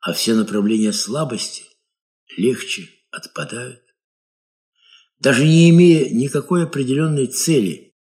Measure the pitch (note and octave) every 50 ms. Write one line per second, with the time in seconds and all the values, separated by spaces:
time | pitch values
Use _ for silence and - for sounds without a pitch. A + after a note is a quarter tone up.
0 | - - E2+ - - - A2+ A2 A2 - G2 G#2 G2+ G#2 A2 A2 G#2+ G#2+ G#2 -
1 | - G2 A2+ D3 D#3+ C#3 A#2+ G2+ - - - - - _ _ _ _ _ _ _
2 | _ _ _ _ _ _ - - F#2 B2 B2+ - - - - - F2+ D#2+ _ _
3 | _ _ - - - - _ - D2+ - G#2+ A#2 B2 B2+ B2+ _ _ _ _ _
4 | _ _ _ _ _ _ _ _ _ _ _ _ _ _ _ _ _ _ _ _
5 | _ _ _ _ - C3+ C3+ A#2+ C#3+ D#3 D#3+ E3 E3+ E3+ E3 E3+ F3+ F3 E3 D#3
6 | C#3 - - A2+ C3 C#3 - D3+ C#3 - F3+ F3 E3+ D#3+ - D3 C3+ B2 C3 C#3+
7 | D#3+ D#3+ D3+ C#3+ C3 A2 A#2 - - - E3 C#3 G#2+ F2+ D2+ - - _ _ _
8 | _